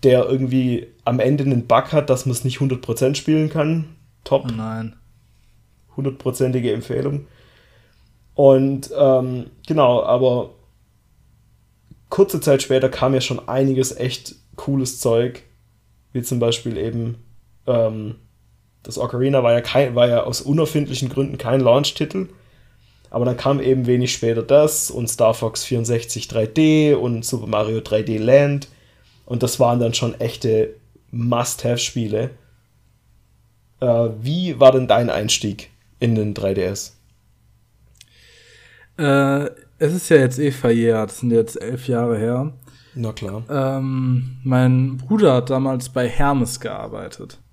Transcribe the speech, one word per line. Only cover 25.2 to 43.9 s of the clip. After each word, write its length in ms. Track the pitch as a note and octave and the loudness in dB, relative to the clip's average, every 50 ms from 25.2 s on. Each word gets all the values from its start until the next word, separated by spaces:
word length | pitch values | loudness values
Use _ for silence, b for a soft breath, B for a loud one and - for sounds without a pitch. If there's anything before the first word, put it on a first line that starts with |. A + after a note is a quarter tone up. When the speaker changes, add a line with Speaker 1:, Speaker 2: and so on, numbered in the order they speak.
| A#2 A2 A2 | 2 2 2
Speaker 1:
Fox 300 | - - A2+ - - - | 2 -2 -4 -4 -6 -6
vierundsechzig 640 | - B2+ A#2 A#2 A2 A#2+ A#2 A2+ - - A2+ - - | -4 -2 -2 0 0 -2 -2 -2 -6 -10 -10 -10 -6
drei 180 | - A2+ A2 | -2 -2 -2
D 480 | A2 - D#3 D#3 D#3 D#3 D#3 D3+ D3+ D3 | 0 2 2 4 6 6 6 6 4 4
und 300 | - - A#2+ A#2+ A2+ A2+ | 2 2 -2 -2 -4 -4
Super 220 | - - A#2+ A2 | -6 -6 -6 -4
Mario 340 | G#2 A2 G#2 G#2+ A2 A2 A2 | -2 -2 -2 0 0 -2 -4
drei 220 | - - G#2+ G#2+ G#2+ | -4 0 -2 0 0
D 160 | - A2+ G#2+ | 0 -4 -2
Land. 500 | G#2+ A#2 B2+ C#3 C#3+ C#3+ C#3+ C#3+ C#3+ b b b b b b b b b b b b | 2 6 6 6 6 4 0 -4 -6 b b b b b b b b b b b b
Und 160 | - B2 A#2+ B2+ | -8 -4 -2 -2
das 180 | A#2+ - - | -2 2 2
waren 200 | B2 A#2+ A#2+ B2 | 2 2 4 2
dann 140 | A#2+ A#2 A2+ | 0 0 -2
schon 240 | - - A#2+ A2+ - | -2 -4 -4 -4 -4
echte 560 | A#2 A2+ - - - A#2+ A2 A2 A2 G#2+ - - _ _ _ _ _ _ | -6 -6 -6 -4 -2 0 2 2 2 0 -4 -16 _ _ _ _ _ _
Must-Have-Spiele. 1200 | - A#2+ A#2 A#2+ A#2+ A#2+ A#2+ - - - - B2 A#2+ A#2+ - - - B2+ A#2 G#2+ G#2 G#2+ A#2 B2+ - - _ _ _ _ _ _ _ _ _ _ _ _ _ _ _ _ _ _ _ _ _ _ _ _ _ _ _ _ | -8 -6 -2 -2 0 0 -2 -4 -6 -6 -4 -4 -2 -2 -4 -6 -4 -4 -4 -2 -2 -4 -4 -4 -8 -14 _ _ _ _ _ _ _ _ _ _ _ _ _ _ _ _ _ _ _ _ _ _ _ _ _ _ _ _
Äh, 280 | - A#2+ A#2+ A#2 A#2 A#2 A2 G#2+ | 0 0 2 2 2 0 -2 -6
wie 380 | A2 B2+ D3+ F3 F#3 F3+ D3+ A#2+ | -6 -4 -2 -2 -2 -4 2 4
war 120 | C#3 C3 B2+ | 4 4 4
denn 140 | C3 B2+ | 2 2
dein 240 | A#2+ G#2 A2 A#2+ A#2+ | 2 2 2 2 0
Einstieg 600 | C#2+ D#2 G#2+ G#2 - - - G#2 G2 - - - _ _ _ _ _ _ | -2 -4 -2 -2 -4 -2 -2 -6 -8 -8 -12 -20 _ _ _ _ _ _
in 160 | - A#2 A2+ | -2 0 0
den 200 | A2 G#2+ G#2 G2+ | 0 -2 -4 -4
drei 200 | G#2+ G#2 G2 G2 | -4 -2 -2 -2
D 80 | G2 F#2 | 0 -2
S? 340 | F#2 G2 G2+ - - _ _ _ _ _ _ _ _ _ _ _ _ _ _ _ _ _ _ _ _ _ _ - b b b b b b b b b b b b b b b b b b | -2 -4 -6 -10 -14 _ _ _ _ _ _ _ _ _ _ _ _ _ _ _ _ _ _ _ _ _ _ -20 b b b b b b b b b b b b b b b b b b
Speaker 2:
Äh, 500 | - E3 C#3+ C#3 C#3 C#3 C#3 C#3 C#3 C#3+ - - - - _ _ _ | -4 0 2 4 4 4 2 0 -2 -2 -4 -8 -12 -20 _ _ _
es 160 | D#3+ D3 E3+ | -2 0 0
ist 140 | F3+ F3 - | -2 0 4
ja 80 | E3 D3 | 4 6
jetzt 200 | C3+ B2 B2+ C3 | 6 4 0 0
eh 140 | D3+ C#3+ C3 | -2 -2 -2
verjährt. 580 | C3 - B2 A#2 A#2 A#2 A#2 A2+ A2 A2 G#2 | 0 0 2 2 4 4 2 2 2 0 -4
Das 100 | - - | -6 -6
sind 100 | - A#2+ | -2 2
jetzt 300 | A#2 A2+ A2 A2 - - | 2 2 2 0 -4 -10
elf 280 | - A2 B2+ B2+ - - | -8 -8 -8 -8 -4 -2
Jahre 300 | B2+ A#2+ A#2+ A#2+ A#2 G#2+ | -2 0 0 0 0 0
her. 340 | A2 A2+ A#2+ B2 C3+ D#3 - - - b b b b b b | 0 -2 -2 -2 -4 -6 -8 -12 -20 b b b b b b
Speaker 1:
Na 180 | C3 A#2 A2 G#2+ | -6 -6 -6 -6
klar. 320 | - - G2 F#2+ G#2+ A#2 A#2 | -8 -10 -10 -10 -10 -10 -6
Speaker 2:
Ähm, 880 | C#3+ C#3+ C3+ C3+ C3+ C3+ C3 C3+ | -4 -2 -2 -2 -2 -4 -4 -4